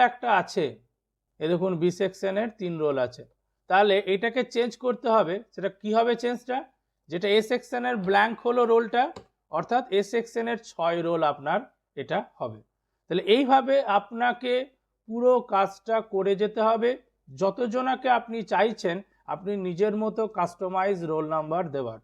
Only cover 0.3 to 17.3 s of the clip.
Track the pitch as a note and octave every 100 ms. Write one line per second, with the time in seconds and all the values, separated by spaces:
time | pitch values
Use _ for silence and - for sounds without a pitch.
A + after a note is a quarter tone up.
0.3 | G3 F3 F#3+ C#3 - _ _ _ _ _
1.3 | - D#3 F3 F#3+ E3+ F3+ F3 F#3+ F#3+ F#3+
2.3 | G3 A#3 - F3+ E3 D3+ C3+ B2 - B2
3.3 | _ _ _ - F#3 G#3 F#3+ F#3+ G3 A#3
4.3 | B3 - A#3 A#3+ - B3 A3+ B3 A3 D#3+
5.3 | G3 - - F#3 - G#3 A3 A#3 A#3 A#3+
6.3 | A#3 - B3+ D#4+ _ _ _ - E3+ G3+
7.3 | G#3+ A3 B3 - A#3+ B3 A#3 F#3 G3+ A3
8.3 | A3+ A#3+ B3 A#3 A3+ A3+ A#3+ D4 - -
9.3 | _ _ D#3 E3 A#3+ B3+ G3 G3+ A#3 A3+
10.3 | A#3 A3+ A3+ - - E3 F3 E3 E3+ D3+
11.3 | C#3+ C#3+ G3 C4 _ _ - C3 F3+ A#3+
12.3 | - B2+ G#2+ _ _ _ _ - F3 F3
13.3 | A#3+ B3+ C4+ C4 C#4 A#3 G3+ - A#3 B3
14.3 | A#3+ B3 B3 C#4 _ _ _ - A3+ B3
15.3 | B3 A#3 G3 G3 - - A3 A3 G3 F#3+
16.3 | F#3+ G#3+ A3 A3 A3+ A#3 C4 _ _ -